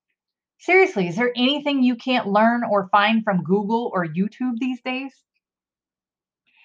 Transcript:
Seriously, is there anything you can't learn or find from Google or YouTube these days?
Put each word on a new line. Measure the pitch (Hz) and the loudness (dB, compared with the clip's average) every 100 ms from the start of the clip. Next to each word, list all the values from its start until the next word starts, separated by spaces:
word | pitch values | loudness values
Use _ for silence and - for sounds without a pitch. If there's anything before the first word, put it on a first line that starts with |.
| _ _ _ _ _ _ | _ _ _ _ _ _
Seriously, | - 370 370 214 175 | 2 4 4 2 -2
is | 165 | 0
there | 247 240 | -2 0
anything | 254 294 294 277 | 0 0 -2 2
you | 247 240 | 2 0
can't | 254 247 196 | -2 -2 0
learn | 208 226 240 | 2 2 2
or | 233 202 190 | 0 -2 2
find | 208 208 226 | 2 4 2
from | 220 180 | 0 -2
Google | 147 202 208 226 240 185 | 0 0 0 -2 -2 -4
or | 165 | -4
YouTube | 156 214 - 254 226 | -4 -4 -4 -6 -4
these | 254 247 | -6 -6
days? | 254 254 269 - _ _ _ _ _ _ _ _ _ _ _ _ _ _ | -8 -8 -10 -16 _ _ _ _ _ _ _ _ _ _ _ _ _ _